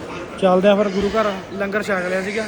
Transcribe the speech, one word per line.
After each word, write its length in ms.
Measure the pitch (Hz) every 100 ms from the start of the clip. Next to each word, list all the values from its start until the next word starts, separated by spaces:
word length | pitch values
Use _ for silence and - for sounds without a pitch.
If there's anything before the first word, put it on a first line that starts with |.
| - - - -
ਚੱਲਦੇ 280 | 190 185 202
ਆ 80 | 202
ਫਿਰ 140 | 208
ਗੁਰੂ 200 | 190 202
ਘਰ, 220 | 214 214 190 -
ਲੰਗਰ 300 | 190 196 208
ਛਕ 220 | 202 190 180
ਲਿਆ 120 | 185
ਸੀਗਾ, 220 | 190 214